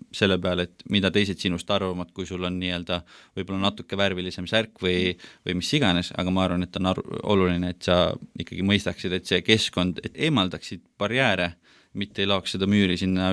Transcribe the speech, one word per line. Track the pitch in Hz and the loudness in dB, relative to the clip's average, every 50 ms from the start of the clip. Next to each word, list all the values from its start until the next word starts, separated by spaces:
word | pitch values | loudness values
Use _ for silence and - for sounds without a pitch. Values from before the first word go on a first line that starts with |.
| - - - | -16 -14 -2
selle | - 107 98 92 90 | 2 2 2 4 2
peale, | 90 92 90 87 87 | 0 0 0 -2 -2
et | - _ - - - | -4 _ -12 -6 -2
mida | 101 101 95 92 | 0 2 2 2
teised | 82 104 104 101 90 | 2 2 2 0 -2
sinust | - - 92 87 85 - - | -2 -2 -2 -2 -2 -2 -2
arvavad, | 101 98 98 92 90 90 87 - _ | -2 0 0 -2 -4 -6 -8 -8 _
kui | 98 90 | -10 -8
sul | 90 95 90 90 | -8 -6 -6 -4
on | 90 92 90 | -4 -4 -4
nii-öelda | 92 90 87 87 85 - 90 87 - - - - - _ _ | -4 -4 -4 -6 -4 -4 -6 -6 -6 -10 -18 -20 -20 _ _
võib-olla | 98 90 95 95 95 | -8 -8 -6 -4 -2
natuke | 98 101 104 - - - 98 | -2 -2 -2 -4 -8 -6 -2
värvilisem | 98 98 98 92 90 90 90 - - 90 | 0 0 0 0 -2 -4 -6 -8 -8 -6
särk | 85 110 113 110 - - - | -2 0 0 0 -2 -4 -2
või, | 92 92 90 - 113 113 - - - - - _ - | 0 2 2 2 2 0 -2 -4 -10 -20 -20 _ -6
või | - 87 | -4 -4
mis | 90 - - 147 | -2 -2 0 0
iganes, | 151 135 95 87 87 90 - - | 2 2 2 2 2 0 -2 -4
aga | - 90 92 | -4 -2 0
ma | 92 95 92 | 2 2 2
arvan, | 90 90 90 90 | 2 0 0 -2
et | - - | -4 -4
on | 92 92 | -2 0
aru-, | 92 92 - - - - - - | 0 0 -2 -4 -8 -8 -4 0
oluline, | - 104 95 92 90 87 87 90 90 | 2 4 4 4 4 2 0 -2 -4
et | 87 - - | -4 -2 0
sa | 95 87 90 85 82 - - - - - - | 2 4 4 4 2 0 -4 -10 -12 -12 -12
ikkagi | - - 92 90 95 | -12 -10 -6 -2 0
mõistaksid, | 98 101 98 - 101 95 - - 92 | 2 2 2 2 -2 -6 -4 -4 -4
et | 92 92 - | -4 -4 0
see | - - 87 | 0 0 2
keskkond, | - - 110 107 - - - 92 90 92 76 - - | 4 4 4 4 2 0 -2 0 0 0 -2 -4 -8
et | - - | -10 -6
eemaldaksid | - 147 160 151 110 92 92 85 - - - 101 87 - _ _ | -2 0 2 2 2 2 0 -2 -8 -10 -12 -14 -14 -16 _ _
barjääre, | - 101 101 120 131 135 113 95 92 87 87 - - _ _ _ _ _ _ - | -4 -4 -2 0 2 2 2 2 2 0 -2 -4 -8 _ _ _ _ _ _ -8
mitte | 101 98 - - 104 98 | -8 -8 -6 -4 -2 0
ei | |
laoks | 98 98 95 92 - - | 2 2 0 0 -2 -2
seda | 95 98 | 0 2
müüri | 101 104 104 101 92 90 | 4 4 6 4 4 2
sinna | 87 95 92 92 90 92 92 | 0 0 0 2 2 2 2